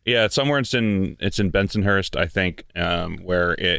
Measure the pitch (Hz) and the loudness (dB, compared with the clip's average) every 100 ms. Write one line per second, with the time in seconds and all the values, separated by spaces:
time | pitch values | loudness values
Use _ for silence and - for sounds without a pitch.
0 | - 120 107 - 139 143 127 127 113 98 | 0 2 2 2 0 0 0 0 2 2
1 | 95 - 98 - 98 98 98 107 101 98 | 0 -2 -4 0 0 2 0 0 2 2
2 | 92 71 82 - 92 82 - 87 87 87 | 0 -2 -2 0 -2 -4 -12 -6 -2 -2
3 | 85 85 90 90 87 85 90 | -4 -8 -2 0 0 0 0